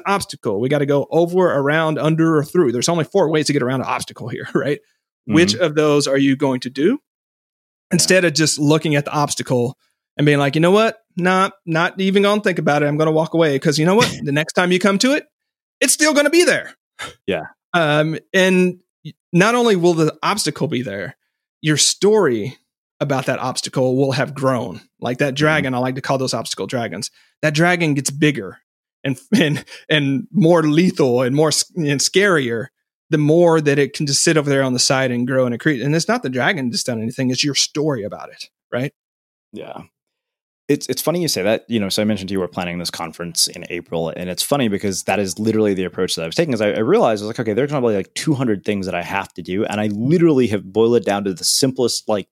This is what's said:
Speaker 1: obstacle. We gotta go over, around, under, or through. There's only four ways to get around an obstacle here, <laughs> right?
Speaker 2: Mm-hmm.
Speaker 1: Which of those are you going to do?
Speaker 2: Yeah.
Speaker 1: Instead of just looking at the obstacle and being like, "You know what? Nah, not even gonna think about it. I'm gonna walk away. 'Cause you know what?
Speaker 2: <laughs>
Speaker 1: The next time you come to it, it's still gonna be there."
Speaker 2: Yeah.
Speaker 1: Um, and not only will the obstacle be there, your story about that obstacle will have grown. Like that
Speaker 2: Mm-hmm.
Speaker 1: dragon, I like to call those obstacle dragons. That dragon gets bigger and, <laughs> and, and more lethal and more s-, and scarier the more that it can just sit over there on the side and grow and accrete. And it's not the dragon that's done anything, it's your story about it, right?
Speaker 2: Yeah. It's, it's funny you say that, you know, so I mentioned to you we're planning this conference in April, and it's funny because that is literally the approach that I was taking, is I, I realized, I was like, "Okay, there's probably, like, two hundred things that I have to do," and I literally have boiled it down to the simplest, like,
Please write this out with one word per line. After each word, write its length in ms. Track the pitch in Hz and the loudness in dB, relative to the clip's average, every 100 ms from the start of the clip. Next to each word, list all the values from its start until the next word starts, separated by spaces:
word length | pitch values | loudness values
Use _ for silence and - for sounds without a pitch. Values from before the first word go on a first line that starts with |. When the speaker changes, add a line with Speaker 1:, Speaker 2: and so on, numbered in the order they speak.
| 180 | 0
Speaker 1:
obstacle. 560 | 196 - - 123 101 | -2 -4 -8 -4 -2
We 80 | 131 | 0
gotta 160 | 147 143 | 0 0
go 220 | 143 - | 0 2
over, 400 | 160 170 180 175 | 2 2 2 2
around, 460 | 127 139 156 160 147 | 2 0 0 0 0
under, 380 | 147 160 165 156 | 0 2 2 2
or 60 | 147 | 2
through. 260 | 180 143 | 2 2
There's 160 | 120 - | 0 0
only 160 | 170 | 0
four 260 | 151 202 156 | 0 2 2
ways 180 | 160 147 | 2 0
to 60 | |
get 100 | 143 | 0
around 180 | 123 135 | 0 -2
an 60 | - | -2
obstacle 420 | 123 - - 110 | -6 -6 -12 -10
here, 180 | 123 139 | -10 -4
<laughs> 40 | 175 | -2
right? 220 | 143 147 | -2 -4
Speaker 2:
Mm-hmm. 540 | _ _ _ _ - | _ _ _ _ 0
Speaker 1:
Which 220 | 151 185 214 | 4 4 2
of 200 | 170 151 | 0 2
those 320 | 151 147 139 | 2 2 2
are 100 | 139 | 2
you 180 | 139 135 | 2 2
going 220 | 143 123 | 0 -2
to 80 | 127 | -6
do? 140 | 131 170 | 0 0
Speaker 2:
Yeah. 60 | 277 - _ _ _ _ _ _ _ _ | 0 -6 _ _ _ _ _ _ _ _
Speaker 1:
Instead 300 | 180 - 185 | 0 4 4
of 100 | 175 | 4
just 260 | 147 156 - | 2 0 0
looking 360 | 147 156 156 143 | 2 2 2 -2
at 100 | 143 | -2
the 60 | |
obstacle 680 | 151 143 - - 127 120 - _ _ _ - | -2 -2 -4 -2 -2 -2 -6 _ _ _ -2
and 100 | 147 | 2
being 120 | 143 | 2
like, 160 | 143 151 | 2 2
"You 60 | |
know 100 | 165 | 4
what? 280 | 208 226 - _ - | 4 2 -2 _ -4
Nah, 320 | 180 185 190 - - | 0 2 0 -2 -4
not 340 | 165 214 190 | 0 0 0
even 240 | 190 196 | 0 2
gonna 180 | 202 208 | 2 2
think 180 | 208 170 | 0 0
about 240 | 156 147 | 0 0
it. 20 | 147 | 0
I'm 120 | 147 | 0
gonna 140 | 156 | 0
walk 220 | 156 160 | 0 0
away. 240 | 165 160 135 | 2 2 2
'Cause 180 | 165 143 | 0 2
you 60 | 160 | 2
know 100 | 202 | 4
what? 140 | - | 2
Speaker 2:
<laughs> 140 | - | -2
Speaker 1:
The 80 | 147 | -4
next 220 | 143 160 | -2 -2
time 180 | - 180 | 0 2
you 80 | 180 | 2
come 180 | 202 196 | 2 2
to 140 | 254 | 2
it, 120 | 294 - _ _ _ _ _ | 0 -4 _ _ _ _ _
it's 100 | 269 | -2
still 200 | - 302 | 2 2
gonna 160 | 285 294 | 4 4
be 140 | 330 330 | 4 4
there." 300 | 151 - - _ - - - - | 2 -4 -18 _ -18 -18 -12 -6
Speaker 2:
Yeah. 140 | 87 - - _ | -6 -6 -16 _
Speaker 1:
Um, 440 | - 156 151 156 156 - | 0 2 2 0 -4 -2
and 460 | 190 185 185 180 180 _ _ 156 - _ | 0 4 4 2 -2 _ _ -20 -20 _
not 220 | 170 208 247 | 2 4 4
only 200 | 233 190 | 2 4
will 180 | 170 | 2
the 240 | 165 156 - | 2 0 0
obstacle 460 | 160 208 156 - 139 | -4 -2 -4 -4 -4
be 140 | 120 | -4
there, 360 | 113 98 92 - _ _ _ _ | -6 -8 -10 -14 _ _ _ _
your 160 | 156 147 | -2 2
story 800 | - - 190 214 165 113 98 - _ _ _ _ | 0 2 2 4 4 0 -4 -10 _ _ _ _
about 260 | 143 131 123 | -4 -2 -2
that 140 | 127 | -4
obstacle 560 | 127 - - 139 131 131 | -4 -6 -6 -2 0 2
will 160 | 135 | 0
have 220 | 131 135 139 | 0 -4 -2
grown. 460 | 135 123 95 82 - _ | -2 0 -4 -10 -18 _
Like 180 | 120 127 | -8 -2
that 100 | 143 | -2
Speaker 2:
Mm-hmm. 20 | 135 | 0
Speaker 1:
dragon, 380 | 151 156 135 | 2 2 0
I 60 | 123 | -2
like 160 | 127 127 | -2 -4
to 60 | |
call 160 | - 135 | -4 -2
those 160 | 131 | -2
obstacle 340 | 120 110 - 98 | -4 -6 -8 -6
dragons. 420 | 127 113 85 - - _ _ | -6 -6 -8 -12 -14 _ _
That 120 | 151 151 | -2 2
dragon 380 | 175 180 165 143 | 2 2 0 0
gets 160 | 135 | -2
bigger 480 | 143 151 127 95 - _ _ _ _ | 0 0 0 -8 -14 _ _ _ _
and, 160 | - - - | -6 -6 0
<laughs> 100 | 214 | 2
and, 300 | 156 147 - - - | 2 -2 -6 -20 -2
and 380 | 156 139 135 - | 0 2 -2 -2
more 320 | 156 156 170 | 2 4 4
lethal 580 | 156 147 185 - 139 120 | 4 2 2 2 2 2
and 120 | 127 143 | 2 2
more 120 | 156 | 2
s-, 220 | 143 - 180 | 0 -4 -4
and 240 | 147 143 | -2 0
scarier 680 | - 185 202 165 123 117 135 _ _ _ _ | 0 2 2 2 0 -4 -8 _ _ _ _
the 80 | 156 | 0
more 420 | 147 165 175 160 | 4 6 6 4
that 200 | 147 143 | 4 2
it 140 | 139 | 0
can 120 | - 147 | -2 -2
just 180 | 139 | 0
sit 140 | 170 156 | 2 2
over 120 | 143 | 2
there 140 | 135 | 0
on 100 | 131 | 0
the 60 | 127 | 0
side 320 | - 135 131 | 0 2 0
and 160 | 120 127 | 0 0
grow 180 | 131 127 | 0 0
and 120 | 117 | 0
accrete. 260 | 156 135 | -2 0
And 120 | 135 160 | 0 0
it's 120 | 156 | 0
not 160 | 185 | -2
the 60 | 139 | -2
dragon 400 | 127 139 190 127 | -2 -2 0 -4
that's 140 | - | -4
done 180 | - 117 | -4 -4
anything, 280 | 110 - 127 | -6 -4 -2
it's 140 | 127 | 0
your 120 | 147 135 | -2 -2
story 480 | - 151 156 131 | -2 -2 -2 -2
about 260 | 98 87 - | -6 -10 -14
it, 200 | - - _ _ | -18 -20 _ _
right? 220 | 120 131 - _ _ _ _ _ | -6 -6 -8 _ _ _ _ _
Speaker 2:
Yeah. 300 | 104 - - 104 _ _ _ _ _ _ _ - | -16 -14 -16 -18 _ _ _ _ _ _ _ -4
It's, 180 | 147 - | -2 -2
it's 140 | 127 | -4
funny 200 | - 170 | -2 -2
you 60 | 165 | -2
say 140 | 101 | -2
that, 240 | 95 110 - | 0 -2 -2
you 140 | 113 | -4
know, 80 | 98 | -2
so 120 | - | 0
I 40 | 107 | 0
mentioned 240 | 104 95 | -2 -4
to 40 | |
you 60 | 98 | -4
we're 80 | 87 | -4
planning 300 | - 90 87 | -6 -6 -6
this 120 | 85 | -8
conference 580 | - 85 - 87 82 - | -8 -10 -10 -10 -4 -4
in 180 | 73 82 | -4 -10
April, 380 | 87 - 85 82 | -10 -6 -4 -4
and 220 | - 90 | -6 -8
it's 140 | 87 | -6
funny 260 | - 143 117 | -2 0 0
because 340 | 98 104 92 | 0 -2 -4
that 160 | - 98 | -4 -2
is 180 | 98 87 | -2 -2
literally 360 | 110 110 107 | -2 2 2
the 100 | 95 | 0
approach 320 | 90 - - - | -4 -4 -4 -4
that 80 | |
I 40 | 82 | -4
was 80 | 82 | -2
taking, 180 | 170 | -2
is 80 | 113 | 0
I, 80 | 104 | -2
I 100 | 78 | 0
realized, 420 | 113 214 151 107 | 0 2 2 0
I 40 | 107 | -4
was 120 | 113 | -6
like, 40 | |
"Okay, 100 | 110 | -2
there's 200 | 104 143 | -2 -2
probably, 220 | 147 120 | -2 0
like, 200 | 101 92 | -2 -4
two 200 | - - | -6 -4
hundred 300 | 135 131 101 | -2 0 -2
things 220 | 95 101 92 | -2 -4 -4
that 100 | 87 | -6
I 60 | |
have 320 | 85 98 92 | -6 -6 -6
to 80 | - | -12
do," 240 | 87 92 110 | -8 -4 -4
and 160 | 104 | -4
I 60 | 107 | -4
literally 600 | 104 123 170 170 135 117 | -4 0 2 4 4 2
have 240 | 104 95 | -2 -4
boiled 240 | 101 113 120 | 0 2 2
it 80 | |
down 220 | 98 101 101 | 0 -2 -2
to 80 | |
the 100 | 87 | -4
simplest, 640 | - - 131 131 120 - - | -2 0 0 0 -2 -2 -2
like, 220 | 107 90 | -4 -4